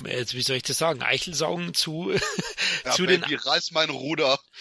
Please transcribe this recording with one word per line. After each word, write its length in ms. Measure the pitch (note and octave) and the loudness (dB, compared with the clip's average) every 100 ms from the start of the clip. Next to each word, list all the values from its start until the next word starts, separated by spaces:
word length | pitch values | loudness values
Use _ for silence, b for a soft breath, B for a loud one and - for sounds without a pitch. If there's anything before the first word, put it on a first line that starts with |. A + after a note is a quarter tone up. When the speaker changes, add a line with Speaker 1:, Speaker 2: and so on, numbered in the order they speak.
| - | -6
Speaker 1:
jetzt, 260 | B2 A#2+ | -4 -4
wie 80 | B2+ | -2
soll 140 | B2 B2+ | 0 0
ich 80 | |
das 140 | - C#3 | 0 2
sagen, 260 | E3 C3+ | 2 0
Eichelsaugen 680 | A#2+ C3 - D#3 D#3+ F3 F3 | 0 0 0 -2 0 -2 -2
zu, 400 | - - D#3 F#3 | 0 0 -2 0
<laughs> 720 | G3 - - - - - - B2+ | 0 0 -4 -4 -2 -2 0 2
Speaker 2:
Ja, 60 | |
Speaker 1:
zu 140 | B2+ F3+ | 2 4
Speaker 2:
Baby, 220 | F#3 E3+ | 4 2
Speaker 1:
den, 120 | C3+ | -4
Speaker 2:
reiß 320 | C3 E3 - | 0 0 0
mein 180 | D#3+ D#3 | 0 0
Ruder. 500 | C3+ C3+ D#3+ C#3 C#3 _ B | -2 -2 2 4 2 _ B